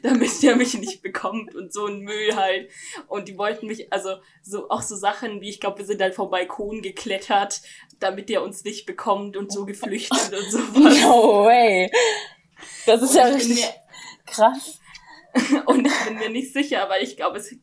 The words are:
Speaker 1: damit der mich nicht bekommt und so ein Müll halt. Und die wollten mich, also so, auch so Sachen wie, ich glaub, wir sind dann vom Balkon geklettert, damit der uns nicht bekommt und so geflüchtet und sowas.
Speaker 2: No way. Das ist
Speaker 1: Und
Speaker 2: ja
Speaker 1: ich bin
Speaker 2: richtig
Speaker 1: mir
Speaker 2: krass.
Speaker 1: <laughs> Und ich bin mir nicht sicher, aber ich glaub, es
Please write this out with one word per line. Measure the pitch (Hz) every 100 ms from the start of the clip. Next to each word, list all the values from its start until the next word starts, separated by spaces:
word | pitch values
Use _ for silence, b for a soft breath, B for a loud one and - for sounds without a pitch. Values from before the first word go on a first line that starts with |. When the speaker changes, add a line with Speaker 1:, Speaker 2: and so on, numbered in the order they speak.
Speaker 1:
damit | - 247 - -
der | 254
mich | 240 247 220
nicht | 196 -
bekommt | 196 - - 220 214 202
und | 185
so | 208 208
ein | 202
Müll | 202 214 214 214
halt. | 190 190 - B B 359 -
Und | 202 190
die | 190
wollten | 208 214 214
mich, | 220 -
also | 196 180 190 b b
so, | - 202 -
auch | 220
so | -
Sachen | 202 202 208 233 208
wie, | 196
ich | 208
glaub, | 202 196
wir | 190
sind | 208
dann | 185
vom | 185 196
Balkon | 185 180 - 208 220
geklettert, | 196 185 - 190 - 208 202 - B B B _
damit | 190 - -
der | 208
uns | 185 -
nicht | 208 220
bekommt | - 180 - 196 202 196
und | 202
so | 202
geflüchtet | 202 202 226 202 - 262 -
und | 196 190
sowas. | 226 226 220 302 294
Speaker 2:
No | 233 240 214 208 208
way. | 247 233 190 185 480 480 415 B B _ _ - -
Das | - 226
ist | 254
Speaker 1:
Und | 302
Speaker 2:
ja | 247
Speaker 1:
ich |
bin | 277
Speaker 2:
richtig | 233 240
Speaker 1:
mir | 240 - _ - - - -
Speaker 2:
krass. | - 220 262 - - B B B B B
Speaker 1:
<laughs> | 262 - 285 -
Und | 269
ich | 277 -
bin | 220 220
mir | 220
nicht | 226 262
sicher, | 277 285 226
aber | 196 190
ich | 214 -
glaub, | 156
es | - - -